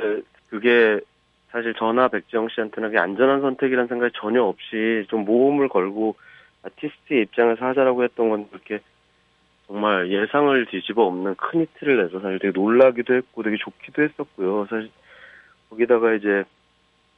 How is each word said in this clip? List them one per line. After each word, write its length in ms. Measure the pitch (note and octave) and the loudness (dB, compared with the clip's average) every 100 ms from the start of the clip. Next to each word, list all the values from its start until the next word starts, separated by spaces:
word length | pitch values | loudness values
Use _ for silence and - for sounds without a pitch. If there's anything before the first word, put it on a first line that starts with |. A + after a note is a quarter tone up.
| A2 G#2 - _ _ | -2 -4 -8 _ _
그게 500 | G#2+ A#2 A#2+ A2+ G#2 - _ _ _ _ | -2 2 4 4 2 -4 _ _ _ _
사실 240 | A#2+ A#2 A2 | -8 -6 -4
저나 320 | A2+ A#2 B2+ | 0 2 0
백지영 420 | G#2+ - A2+ A2+ | 0 -4 -4 -4
씨한테는 400 | - G#2+ - A2 | -4 -6 -6 -4
그게 100 | G#2+ | -2
안전한 420 | F2 G2 C3 C#3 | -2 2 2 2
선택이라는 460 | C#3 C3 C3+ B2+ A#2+ | -2 -2 0 0 -2
생각이 260 | A#2+ A#2+ - | -2 -4 -4
전혀 260 | G#2 A#2+ | -2 2
없이 640 | A2 F2+ - A2 A2 A2+ G2+ | 2 -2 -8 -4 -2 -2 -2
좀 160 | A2+ G2+ | -4 2
모험을 440 | A#2 C3+ C#3+ C3+ | 4 4 2 0
걸고 460 | G2+ F#2 G#2 A2 G2+ - - _ _ | 0 -2 -2 -4 -4 -12 -20 _ _
아티스트의 580 | F#2+ - D3+ - - C#3+ | -20 -12 -12 -12 -2 0
입장에서 420 | G#2 - A#2 A2+ B2+ | 0 2 2 2 -2
하자라고 380 | C3 C3 B2 | 2 2 2
했던 260 | B2 - A2+ | -2 0 -2
건 200 | G#2+ G#2 | -2 -6
그렇게 300 | G2 - G#2 - _ _ _ _ _ _ _ - | -16 -10 -10 -12 _ _ _ _ _ _ _ -14
정말 440 | G2+ G#2+ G2 F2+ | -4 0 0 0
예상을 540 | G2 G#2+ C#3+ D3 C3+ A2+ | -2 0 2 2 2 0
뒤집어 360 | G2 - A2 G#2 | -6 -4 0 0
엎는 300 | F2+ F#2+ F#2 | 0 -4 -6
큰 260 | - E3 | -4 -2
히트를 420 | D#3 - D3+ B2+ | -4 -4 0 0
내서 160 | F2 F#2 | 0 -4
사실 200 | G2 F#2+ | -6 -2
되게 120 | G2 | -2
놀라기도 640 | F#2 G2+ A#2+ C3 A#2+ A#2+ | 0 2 6 6 4 0
했고 300 | B2+ B2+ - | 0 -2 -6
되게 140 | A2 G#2 | -4 -4
좋기도 440 | - - - C#3+ | -6 -16 -8 -2
했었고요. 640 | D3+ - D3 - F#2+ G#2 G2+ | -2 -4 -12 -6 -2 -2 -4
사실 200 | A2+ A2 _ _ - - - - _ _ | -6 -8 _ _ -20 -20 -20 -20 _ _
거기다가 440 | A2 A#2+ A#2 A2+ | -2 2 4 4
이제 300 | A2 G2+ G2+ F#2+ _ _ _ _ _ _ | 2 0 0 -2 _ _ _ _ _ _